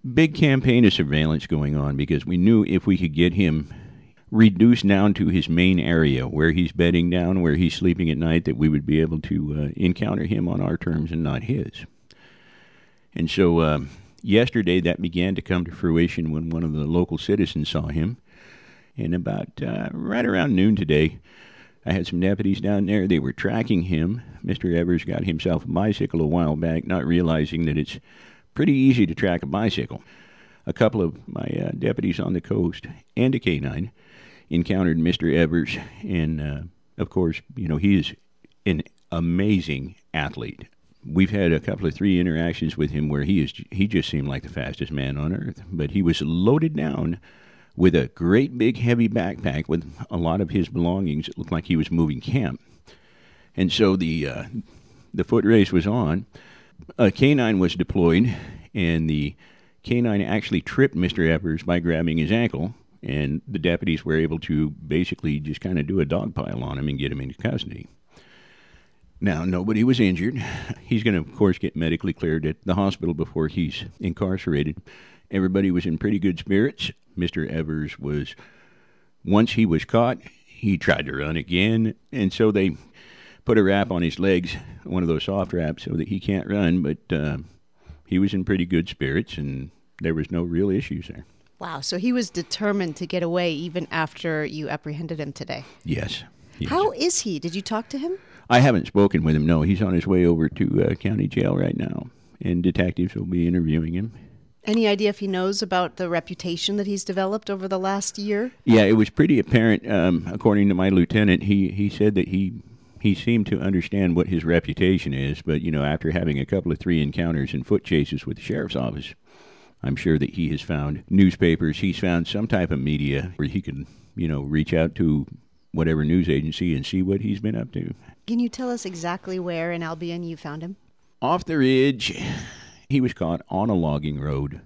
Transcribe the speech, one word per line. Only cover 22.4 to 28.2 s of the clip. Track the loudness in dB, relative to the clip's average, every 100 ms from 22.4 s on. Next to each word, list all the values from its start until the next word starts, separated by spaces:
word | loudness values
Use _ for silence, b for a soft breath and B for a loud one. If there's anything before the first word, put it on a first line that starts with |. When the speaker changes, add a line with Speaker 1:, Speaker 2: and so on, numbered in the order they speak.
| 0 0
Speaker 1:
down | 0 0 2
there. | 0 2
They | 2
were | 0
tracking | -4 -2 -2 0 0
him. | 2 0 0 -4 B B
Mister | -6 -4 0 0
Evers | 2 0 -2
got | -4
himself | -2 -2 0 -2
a | -2
bicycle | -2 0 0 -2 0
a | 2
while | 2 0 0
back, | -2 -2 -2
not | -4 2
realizing | 2 2 0 -2 -2 0
that | 0
it's | -4 -8 b b